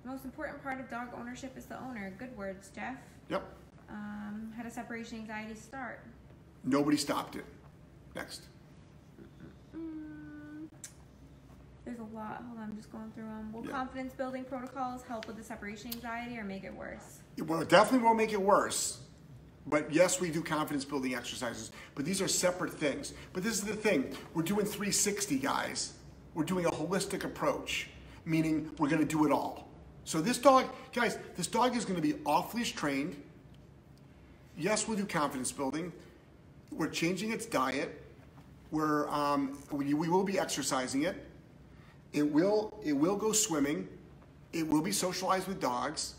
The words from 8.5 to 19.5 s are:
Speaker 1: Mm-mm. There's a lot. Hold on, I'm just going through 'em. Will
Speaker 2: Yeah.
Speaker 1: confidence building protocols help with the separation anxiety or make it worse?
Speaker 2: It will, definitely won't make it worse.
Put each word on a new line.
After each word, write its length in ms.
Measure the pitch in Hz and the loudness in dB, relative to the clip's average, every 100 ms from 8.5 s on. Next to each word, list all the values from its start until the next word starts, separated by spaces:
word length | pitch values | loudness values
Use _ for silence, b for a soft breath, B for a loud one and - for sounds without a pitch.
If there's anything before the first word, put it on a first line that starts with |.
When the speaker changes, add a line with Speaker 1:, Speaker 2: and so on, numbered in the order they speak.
| - - - - - - - - - - - - 311 | -20 -20 -20 -20 -20 -20 -20 -20 -18 -20 -20 -16 -10
Speaker 1:
Mm-mm. 920 | 330 311 302 302 302 302 302 302 311 - - - - - - - - - - - - | -8 -8 -10 -12 -14 -14 -14 -12 -14 -14 -18 -18 -20 -20 -20 -20 -20 -20 -20 -16 -12
There's 140 | 240 | -10
a 160 | 214 220 | -10 -10
lot. 280 | 214 - 240 | -10 -10 -10
Hold 120 | 226 | -10
on, 100 | 214 | -10
I'm 60 | 214 | -10
just 160 | 220 | -12
going 200 | 220 220 | -12 -12
through 140 | 220 220 | -10 -10
'em. 260 | 214 214 | -10 -10
Will 140 | 220 240 | -8 -6
Speaker 2:
Yeah. 60 | |
Speaker 1:
confidence 420 | 269 254 262 262 | -6 -6 -6 -8
building 300 | - 254 254 | -6 -6 -4
protocols 600 | 254 269 247 277 254 247 | -6 -8 -8 -4 -4 -6
help 240 | - 233 220 | -8 -8 -8
with 100 | 214 | -12
the 60 | |
separation 480 | 226 220 202 214 247 | -10 -10 -8 -10 -10
anxiety 460 | 233 240 233 240 240 | -8 -6 -6 -6 -6
or 60 | |
make 200 | 202 190 | -6 -8
it 100 | - - | -10 -10
worse? 440 | 65 - - - - - | -10 -12 -14 -18 -16 -8
Speaker 2:
It 100 | 156 | -2
will, 180 | 160 - | 0 8
definitely 400 | 175 214 254 226 | 10 10 8 6
won't 120 | 226 | 6
make 140 | 220 | 4
it 100 | 208 | 4
worse. 600 | 190 185 113 - - - - - - - - | 6 6 6 0 -2 -6 -14 -18 -20 -20 -20